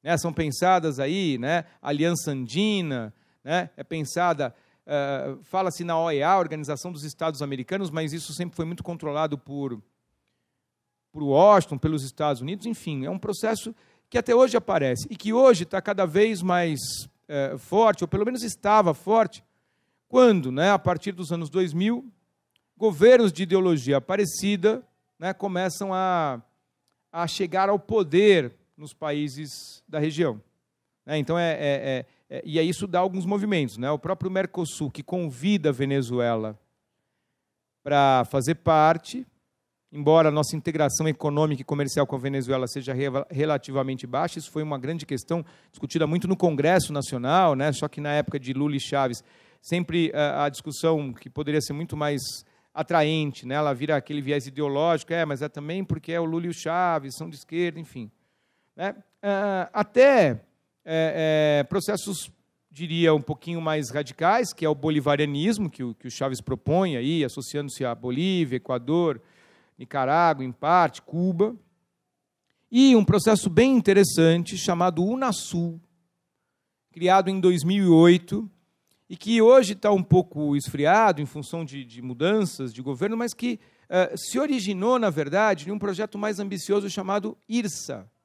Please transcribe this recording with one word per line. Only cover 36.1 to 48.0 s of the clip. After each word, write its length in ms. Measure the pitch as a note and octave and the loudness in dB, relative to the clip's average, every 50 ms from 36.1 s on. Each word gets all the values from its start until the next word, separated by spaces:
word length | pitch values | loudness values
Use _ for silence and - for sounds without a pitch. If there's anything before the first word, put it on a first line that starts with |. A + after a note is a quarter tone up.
| B2 B2 A#2+ A#2 A#2 A2+ A2 A2 G#2+ G#2 _ _ _ _ _ _ _ _ _ _ _ _ _ _ _ _ _ _ _ _ _ _ _ _ _ | -2 -2 0 0 0 -2 -4 -6 -10 -14 _ _ _ _ _ _ _ _ _ _ _ _ _ _ _ _ _ _ _ _ _ _ _ _ _
pra 420 | C#3+ D3 C#3+ C#3 C#3 C3+ B2+ A#2+ - | 0 2 4 6 6 6 4 2 0
fazer 240 | - C#3 A#2+ B2+ E3+ | -2 -2 0 0 -2
parte, 720 | - _ E3+ D#3+ D#3 D3+ D#3 E3 E3 - - - B3+ C4 _ _ _ _ _ _ _ _ _ _ _ _ _ | -2 _ 2 4 6 6 6 4 2 -2 -10 -12 -12 -12 _ _ _ _ _ _ _ _ _ _ _ _ _
embora 380 | - D3 D3 D3 D#3 E3 D#3+ D#3 | -12 -2 2 4 6 6 6 4
a 40 | D3 | 2
nossa 220 | D3+ D3+ D3 - | 0 -2 -2 -4
integração 540 | D#3 - E3+ D3+ D#3 D#3 C#3 - - D#3 D#3+ | -6 -6 -4 -2 0 0 0 0 -2 -2 -2
econômica 540 | D3 - - D3+ C#3+ D3 D#3 D#3 D3 B2+ C3+ | -2 -2 -4 -4 0 0 0 0 0 -4 -6
e 20 | |
comercial 420 | - D3+ C#3+ C#3+ C3 - D3+ C#3+ | -6 -4 -4 -4 -2 0 -2 -2
com 80 | C3 - | -2 -2
a 60 | C3 | -6
Venezuela 480 | B2 C#3 C#3 C3+ C3 A#2+ C3+ C3 B2+ A#2+ | -6 -4 -4 -4 -4 -2 -2 -2 -2 -4
seja 260 | - C#3+ C3 C3 C3 | -6 -10 -8 -6 -6
reva-, 320 | B2+ C#3 C#3 B2+ C#3 C#3 _ | -4 -4 -4 -4 -4 -6 _
relativamente 800 | E3+ C#3 D3 D#3 D3+ C3+ - - C3+ C#3 C3+ C3 C3+ B2+ - | -4 -4 -2 -2 -2 -4 -4 -4 -4 -4 -4 -4 -6 -8 -10
baixa, 320 | B2 B2 C3+ E3 E3+ - E3 | -6 -4 -4 -4 -4 -6 -10
isso 140 | D3+ - - | -14 -10 -8
foi 100 | D#3 D3+ | -8 -6
uma 160 | D3+ D3 C3 | -6 -6 -8
grande 260 | B2 C3+ E3 E3 D3+ | -6 -6 -8 -8 -8
questão 400 | - C#3 B2 - - E3+ E3+ D#3 - _ _ _ _ _ | -8 -8 -8 -6 -6 -6 -6 -6 -8 _ _ _ _ _
discutida 340 | - - C3+ - - D#3+ | -12 -12 -6 -2 -2 0
muito 220 | D3 D#3+ F3+ - F3+ | 0 0 -2 0 -2
no 80 | F#3+ | -2
Congresso 560 | - - E3+ D#3 C3+ C#3+ D#3+ F#3 F#3 - - D3+ | 2 2 0 2 2 2 2 2 2 0 -2 -4
Nacional, 640 | C#3+ C3+ - - B2 A#2+ C3 D#3 F3+ F#3+ E3+ C#3+ | -6 -6 -6 -8 -6 -2 0 2 4 4 4 2
né? 160 | C3 C#3 D3+ C#3 | 2 0 -2 -2
Só 160 | - - D3 | -2 -6 -8
que 120 | - - | -8 -8